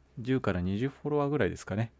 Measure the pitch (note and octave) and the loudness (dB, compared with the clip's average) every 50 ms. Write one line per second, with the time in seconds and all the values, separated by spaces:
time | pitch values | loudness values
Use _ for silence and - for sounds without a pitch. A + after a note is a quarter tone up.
0 | _ _ - C3+ A2 B2 C3 C3 - G#2+ F#2 F2+ F2 F#2 G2 G#2 B2+ C#3 - - | _ _ -14 -6 -2 0 0 2 2 0 0 0 0 0 0 0 -2 -4 -4 -6
1 | - D3 D3 D3 C#3+ C#3 D3 C#3+ G#2+ F2 F2 - - - F#2+ G#2 A#2 A2+ - | -4 -2 0 2 2 2 2 2 2 2 0 -2 -6 -4 -2 -2 -2 -4 -6